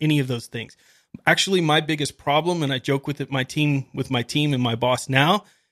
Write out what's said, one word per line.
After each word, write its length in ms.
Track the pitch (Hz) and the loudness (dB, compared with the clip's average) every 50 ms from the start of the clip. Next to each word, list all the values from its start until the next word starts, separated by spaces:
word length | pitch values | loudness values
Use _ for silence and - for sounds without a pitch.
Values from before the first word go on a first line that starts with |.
any 180 | 156 156 151 147 | 0 0 2 2
of 80 | 135 | 0
those 200 | 127 127 117 - | 0 -4 -6 -8
things. 300 | - - 117 110 - - _ _ _ _ _ _ _ - - - | -10 -12 -12 -12 -12 -16 _ _ _ _ _ _ _ -20 -2 0
Actually, 360 | - 165 - - 190 196 180 | 2 2 2 2 0 2 2
my 200 | 170 151 151 156 | 2 4 2 2
biggest 380 | 156 147 160 147 151 - - - | 2 0 -2 -2 -4 -6 -6 -6
problem, 460 | - 147 143 156 156 175 180 170 151 | -2 0 0 2 2 0 0 -2 -2
and 80 | 135 139 | -2 -4
I 80 | 127 | -4
joke 260 | - - 139 139 - | -2 -2 -2 -2 -2
with 140 | 151 139 - | -4 -6 -6
it, 100 | 143 - | -6 -4
my 140 | 139 135 127 | -4 -4 -4
team, 420 | - - 151 151 147 143 135 127 - - | -2 -2 0 0 2 2 0 -2 -4 -6
with 160 | 143 131 - | -8 -4 -2
my 120 | - 120 117 | -2 -2 -2
team 300 | - - 151 147 151 143 | -2 -2 0 0 0 0
and 80 | 127 | 0
my 140 | 123 120 117 | 0 0 0
boss 340 | 117 123 127 127 120 - - | 0 0 0 0 0 -2 0
now, 360 | 131 131 139 160 190 208 - - _ _ _ _ | 2 4 4 4 2 0 -2 -6 _ _ _ _